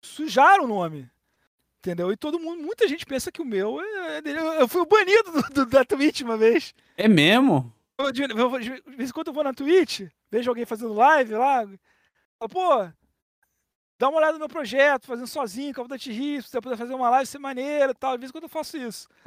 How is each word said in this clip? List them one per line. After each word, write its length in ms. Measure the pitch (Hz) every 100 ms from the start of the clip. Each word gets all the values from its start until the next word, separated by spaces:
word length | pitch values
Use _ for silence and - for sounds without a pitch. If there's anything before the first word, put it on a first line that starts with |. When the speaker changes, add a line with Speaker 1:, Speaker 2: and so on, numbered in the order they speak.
Speaker 1:
sujaram 600 | - - 302 208 294 392
o 40 | 262
nome, 420 | 202 170 156 127 _ _ _ _ _ _ _
entendeu? 320 | 185 175 175
E 40 | 214
todo 220 | 302 339
mundo, 240 | 320 339
muita 240 | 302 466 403
gente 180 | 320 -
pensa 240 | 269 349
que 120 | -
o 40 | 277
meu 360 | 202 208 269
é, 360 | 403 403 339 302
é 40 |
dele. 180 | 302 294
Eu, 140 | 320
eu 140 | 320 247
fui 120 | 359
o 40 | 320
banido 460 | 427 370 427 403
do, 80 | 320 -
do, 120 | 277 247
da 180 | 262
Twitch 380 | 254 285 294 -
uma 160 | 240 220
vez. 360 | 220 240 - _ _ -
Speaker 2:
É 120 | 214
mesmo? 640 | 180 151 226 269 151 120 _ _ -
Speaker 1:
Eu, 120 | 277
de, 120 | 247
eu, 360 | 277 220 247 254
de 100 | 226 262 - 262
vez 140 | 254
em 40 |
quando 140 | 277 320
eu 60 |
vou 100 | 285
na 100 | 285
Twitch, 480 | 254 277 370 285 - 185 _ _
vejo 180 | 220 247
alguém 160 | 240 233
fazendo 280 | 220 233
live 400 | 208 262 311 233
lá, 280 | 220 262 262 208 196 _ _ _ _ _ _
falo, 100 | 226
"Pô, 400 | 370 370 262 180 - _ _ _ _ _ _ _ _ _ _
dá 100 | 269
uma 80 | 311
olhada 160 | 311
no 60 | 311
meu 100 | 302
projeto, 560 | 320 240 254 285 269 -
fazendo 220 | 240 247
sozinho, 460 | 302 240 202 285 269
com 60 |
a 40 | 240
Dante 240 | 262 269
Riff, 320 | 220 285 285
se 80 | -
você 100 | 254
puder 160 | 247 226
fazer 160 | 240 262
uma 140 | 247
live, 160 | 254 262
isso 120 | 285
é 20 |
maneiro 520 | 277 254 269 294 269
e 40 | 247
tal." 180 | 269 247
De 60 |
vez 80 | 262
em 40 |
quando 100 | 320 330
eu 40 |
faço 280 | 320 302 311
isso. 300 | 240 - - _